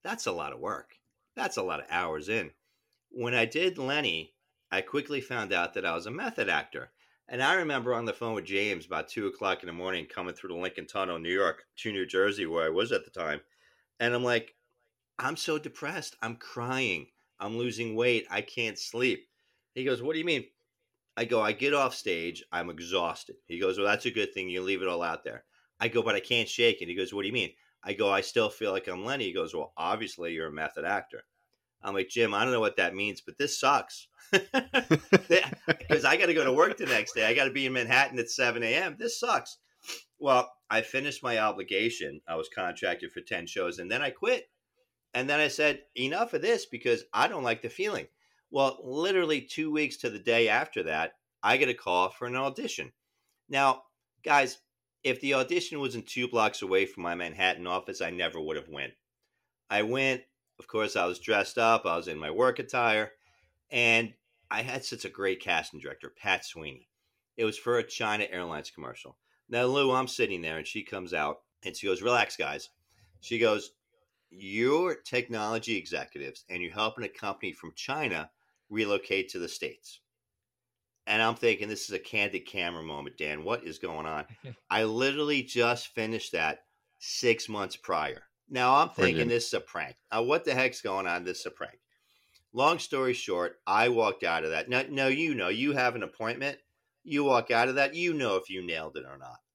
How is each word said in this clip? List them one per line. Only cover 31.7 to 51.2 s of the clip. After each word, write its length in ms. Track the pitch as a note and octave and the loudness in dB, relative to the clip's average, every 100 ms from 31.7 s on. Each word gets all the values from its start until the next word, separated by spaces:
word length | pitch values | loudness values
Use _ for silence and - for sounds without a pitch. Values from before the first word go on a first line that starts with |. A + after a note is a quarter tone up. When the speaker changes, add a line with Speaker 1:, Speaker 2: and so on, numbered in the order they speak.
| _ | _
Speaker 1:
I'm 120 | G2+ | -6
like, 160 | G2 F#2+ | -2 -2
"Jim, 240 | - A2+ | 2 2
I 100 | G2+ | 4
don't 100 | A#2+ | 2
know 60 | B2 | 4
what 180 | G#2+ - | 2 2
that 180 | F2 F#2 | 0 0
means, 260 | G#2 F#2+ | -4 -6
but 160 | - - | -14 -4
this 220 | C#3+ - | -4 2
sucks." 480 | C3+ C#3+ - - - _ | 4 4 2 -12 -18 _
<laughs> 120 | - | 0
'Cause 1700 | G3 - C4+ B3 C4+ B3 D#3 - F#3+ - E3+ C#3 - - E3 - D3 C3 | 0 2 -2 2 0 4 2 6 4 8 4 4 -6 -2 -2 4 4 6
I 120 | E3 | 6
gotta 160 | F#3 | 6
go 100 | D#3+ | 4
to 80 | C3+ | 4
work 240 | B2+ F3+ - | 6 6 6
the 80 | E3+ | 0
next 280 | A#2 G2+ | 2 0
day. 120 | - A2 | 2 4
I 80 | |
gotta 180 | B2 C3+ | 4 2
be 140 | B2+ C3+ | 2 0
in 80 | |
Manhattan 460 | B2+ A#2 B2 C#3 C3 | 0 4 4 4 2
at 100 | A#2 | -2
seven 340 | - B2 A#2 | 2 2 2
A 100 | A2+ C3+ | 2 2
M. 200 | F3+ D3 | 0 -4
This 200 | A#3 A#3 | -4 -2
sucks. 380 | A#3 F#3 - - _ _ - - - _ | 0 0 0 -18 _ _ -16 -16 -16 _
Well, 340 | C#3+ B2+ B2+ - _ | 4 4 4 -6 _
I 120 | A2 | 0
finished 420 | A2 C3+ C#3+ C3+ | 0 -2 -4 -6
my 160 | B2+ A#2 | -2 2
obligation. 840 | G#2+ G2 F#2+ F#2+ A2+ A#2 D2+ C#2 - | 2 0 -2 0 0 -2 -8 -10 -8
I 80 | E2 | -6
was 140 | D#2+ | -4
contracted 580 | - F2+ E2+ G2 F2 F2 | -4 -6 -2 -4 -4 -6
for 100 | - | -12
ten 260 | F2 F#2 E2+ | -8 -8 -6
shows, 320 | - F2+ F2 | -4 -4 -4
and 100 | F2+ | -4
then 100 | A#2 | -2
I 80 | C#3+ | -2
quit. 380 | - - B3 - _ _ _ _ _ _ | -2 0 0 -2 _ _ _ _ _ _
And 160 | A#2+ C3 | -4 0
then 100 | D3 | 2
I 80 | D3+ | 2
said, 360 | B2 D3+ C#3+ - - | 2 2 2 -6 -4
"Enough 380 | C3 E3+ A#3 | -2 0 0
of 80 | D#3 | 0
this," 240 | F#3+ A#3 - | 2 0 -2
because 400 | A#2 B2+ A#2 - | -4 2 2 2
I 140 | G#2 C#3+ | 2 2
don't 160 | F#3+ | 2
like 180 | B2 A#2 | -2 -2
the 80 | - | -4
feeling. 380 | - G3+ F3 D#2 _ _ _ _ | -4 -4 -4 -8 _ _ _ _
Well, 280 | C#3 C3+ C3+ | 2 2 0
literally 580 | - C3+ F3 F#3+ E3 D3+ | -6 -2 2 2 2 0
two 300 | - - D#3+ | -2 -6 -2
weeks 260 | D3+ D3 - | 0 0 -2
to 120 | B2+ | -4
the 100 | G#2 | -4
day 300 | G2 A#2 A2+ | 2 4 6
after 340 | G#2 - - | 4 2 -4
that, 300 | E2 D#2 E2 - | -2 0 -2 -6